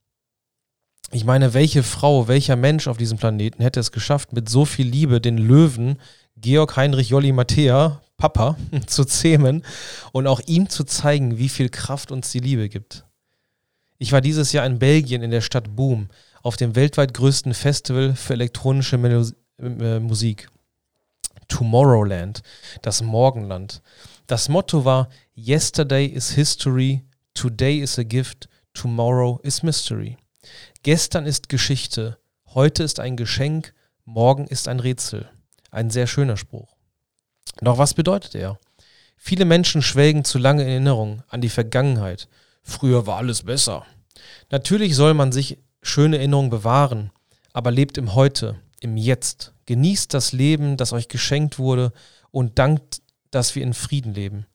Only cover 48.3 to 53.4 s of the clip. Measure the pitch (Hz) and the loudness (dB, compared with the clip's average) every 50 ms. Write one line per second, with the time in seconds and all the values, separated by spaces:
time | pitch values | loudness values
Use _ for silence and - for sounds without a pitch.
48.3 | 135 - 117 110 - - - _ _ _ - 117 110 110 107 123 131 - - - | 2 0 -4 -6 -8 -10 -16 _ _ _ -8 -6 -4 -2 0 0 0 0 -2 -6
49.3 | - - - - _ _ _ - 123 120 139 180 202 196 - - - 135 120 - | -8 -10 -14 -20 _ _ _ -4 0 2 2 2 2 0 -4 -4 -2 -2 -2 -2
50.3 | - 127 131 147 156 151 147 143 139 131 127 - - 120 117 - - 120 - - | -2 0 2 2 2 0 0 -2 -2 -2 -2 -4 -4 -4 -6 -6 -6 -6 -4 -2
51.3 | 139 143 151 147 - - 131 131 131 123 127 120 - - _ _ _ _ _ _ | 0 0 0 -2 -2 -2 -2 0 0 0 0 -2 -4 -8 _ _ _ _ _ _
52.3 | - 135 127 117 - - 127 143 156 151 - _ - - - _ _ _ _ _ | -4 -4 -4 -2 0 2 2 2 2 0 -2 _ -14 -16 -16 _ _ _ _ _
53.3 | - 131 | -4 -2